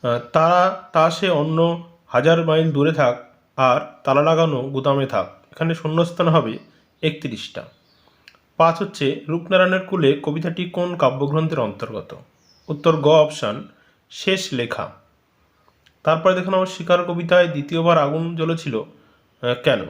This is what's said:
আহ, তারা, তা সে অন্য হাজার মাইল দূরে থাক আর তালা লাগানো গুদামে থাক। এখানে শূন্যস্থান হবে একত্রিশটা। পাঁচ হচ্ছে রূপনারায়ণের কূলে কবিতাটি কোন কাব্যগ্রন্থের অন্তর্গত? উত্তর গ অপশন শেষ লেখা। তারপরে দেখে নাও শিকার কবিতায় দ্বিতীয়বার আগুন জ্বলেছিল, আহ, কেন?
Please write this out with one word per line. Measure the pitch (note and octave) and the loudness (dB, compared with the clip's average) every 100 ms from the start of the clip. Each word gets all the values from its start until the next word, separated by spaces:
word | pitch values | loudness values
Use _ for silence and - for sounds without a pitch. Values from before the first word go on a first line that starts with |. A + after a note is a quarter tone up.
আহ, | B2 A#2+ | -2 -4
তারা, | - D#3+ E3 F3+ F#3 F#3 - | -2 2 4 4 2 -2 -4
তা | E3 D#3+ | 2 2
সে | E3 F#3+ | 2 0
অন্য | D#3+ D3+ D#3+ E3+ E3+ E3+ _ _ | 0 0 2 2 0 -10 _ _
হাজার | B2 C#3+ E3 | 0 4 2
মাইল | E3 D#3 D#3+ | 2 2 2
দূরে | C#3 D3 | 2 0
থাক | D3+ C3 A#2+ - _ _ - | 2 0 0 -10 _ _ 0
আর | C3 B2 - - | 2 2 -2 -8
তালা | - C3+ | 0 2
লাগানো | D3+ D#3+ E3 C3+ | 4 2 2 0
গুদামে | C3+ C3+ C#3 C#3 C3+ | -4 -4 0 0 0
থাক। | G#2+ F2+ - _ | -4 -6 -12 _
এখানে | - E3 | -6 -4
শূন্যস্থান | E3 D#3 D#3+ E3+ - E3+ | -2 -2 0 -2 0 2
হবে | D#3+ A#2 A2+ - _ _ _ | 2 0 -8 -16 _ _ _
একত্রিশটা। | D#3+ D#3 C#3 A2 - - - _ _ _ _ _ - _ _ _ | -4 -4 -10 -10 -12 -16 -18 _ _ _ _ _ -20 _ _ _
পাঁচ | E3 E3 | 2 2
হচ্ছে | G3 - C#3 - - | -6 -2 -4 -4 -6
রূপনারায়ণের | E3 E3+ F#3 F#3 F#3+ | -8 0 2 2 0
কূলে | F#3 F#3 C#3 C#3+ | -4 0 2 2
কবিতাটি | - D3+ E3 E3+ F3+ | -2 -4 -6 -6 -8
কোন | F3+ F3+ F3 | -6 -6 0
কাব্যগ্রন্থের | C3+ C3+ C#3+ D#3 D#3 D#3+ | 0 0 -2 -2 -2 -2
অন্তর্গত? | A2 G2+ A2 G#2+ - - - _ _ _ - | -4 -6 -10 -12 -12 -18 -20 _ _ _ -12
উত্তর | D3 E3+ D#3 | -2 0 2
গ | C#3+ | 4
অপশন | D#3 D3+ - A2+ A2+ - _ _ _ _ | 6 4 0 -6 -6 -12 _ _ _ _
শেষ | - - F#3+ - | -8 -4 -4 -4
লেখা। | C3 A#2+ - F#2 - _ _ _ _ _ _ _ _ _ _ | -6 -6 -6 -10 -12 _ _ _ _ _ _ _ _ _ _
তারপরে | - E3 F#3 | -2 2 2
দেখে | F#3 F#3 | 0 0
নাও | F#3+ F#3 | -2 -2
শিকার | - E3+ F3 | -6 0 0
কবিতায় | F3+ F3 E3+ F3 F3 | 0 -6 2 4 4
দ্বিতীয়বার | C#3+ C#3+ E3 E3 E3 | 0 -4 -2 2 2
আগুন | C#3+ D#3 E3 E3 | 2 -2 -4 -4
জ্বলেছিল, | D#3+ E3 D3+ A2+ | -2 -2 -4 -6
আহ, | - _ _ _ _ _ B2 A#2+ | -6 _ _ _ _ _ -4 0
কেন? | D#3+ A#2+ | 2 0